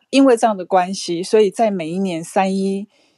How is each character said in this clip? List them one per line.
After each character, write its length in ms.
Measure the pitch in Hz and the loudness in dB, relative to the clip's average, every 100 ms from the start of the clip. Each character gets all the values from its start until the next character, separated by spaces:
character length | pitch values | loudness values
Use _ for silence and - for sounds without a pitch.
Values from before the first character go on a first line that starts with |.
| _ | _
因 160 | 269 269 | 2 4
为 100 | 233 | 4
这 100 | 233 | 2
样 100 | 202 | -2
的 100 | 175 | 0
关 280 | 190 180 | 0 0
系， 300 | 196 - 170 | -4 -6 -6
所 160 | 180 220 | 0 2
以 100 | 208 | 2
在 220 | - 226 | 2 -2
每 180 | 196 160 | -2 -6
一 80 | 175 | -4
年 240 | 196 165 | -4 -4
三 320 | 165 - 190 | -4 -2 -2
一， 320 | 190 190 196 208 _ _ | -2 -2 -4 -8 _ _